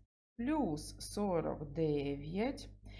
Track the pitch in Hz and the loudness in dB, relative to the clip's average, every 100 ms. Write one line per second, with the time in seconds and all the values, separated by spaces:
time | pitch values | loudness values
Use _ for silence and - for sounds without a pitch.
0 | - _ _ - 240 311 214 151 - - | -20 _ _ -4 0 2 2 0 -4 -8
1 | - - 202 170 151 147 147 147 156 147 | -6 0 2 2 2 -2 -4 0 2 4
2 | 139 143 151 185 247 277 - - - | 2 -2 -2 0 0 0 -8 -14 -16